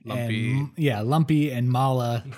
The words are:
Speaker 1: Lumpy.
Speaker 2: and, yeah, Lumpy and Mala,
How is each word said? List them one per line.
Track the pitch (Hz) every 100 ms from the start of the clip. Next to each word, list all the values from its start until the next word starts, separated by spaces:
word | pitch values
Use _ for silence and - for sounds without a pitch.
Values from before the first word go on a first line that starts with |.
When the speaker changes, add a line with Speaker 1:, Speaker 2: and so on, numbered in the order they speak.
Speaker 1:
Lumpy. | 113 117 117 110 117
Speaker 2:
and, | 131 143 -
yeah, | 147 104
Lumpy | 110 151 156 156 147
and | 123 123
Mala, | 127 135 131 120 117 135